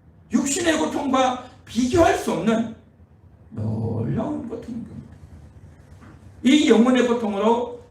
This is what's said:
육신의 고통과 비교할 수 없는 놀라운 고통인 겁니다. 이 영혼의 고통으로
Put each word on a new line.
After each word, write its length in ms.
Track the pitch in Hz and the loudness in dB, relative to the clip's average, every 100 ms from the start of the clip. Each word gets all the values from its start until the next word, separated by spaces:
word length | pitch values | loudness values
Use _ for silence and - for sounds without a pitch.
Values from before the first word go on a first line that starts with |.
| - - - | -20 -20 -4
육신의 460 | 262 285 370 339 302 | -2 0 -2 0 0
고통과 680 | 254 - 285 262 254 247 - - | -2 -4 -2 0 0 -2 -10 -20
비교할 540 | - 220 254 349 339 392 | -8 -2 2 4 4 4
수 140 | 226 | -2
없는 420 | 160 208 226 233 - - _ - _ - - - | -2 0 0 -2 -8 -20 _ -20 _ -20 -20 -16
놀라운 1000 | 113 107 110 110 104 - 226 - 302 - | -8 -6 -4 -4 -4 -4 -4 -4 -6 -8
고통인 360 | - - - - | -12 -12 -12 -12
겁니다. 280 | - - - - - - - - - - - - - - - | -16 -18 -20 -20 -20 -20 -20 -20 -20 -20 -20 -20 -20 -20 -2
이 260 | 240 302 262 | 2 4 6
영혼의 380 | 214 247 254 233 | 6 6 4 2
고통으로 800 | 233 208 196 214 233 - - - | 0 -2 0 0 0 -2 -10 -18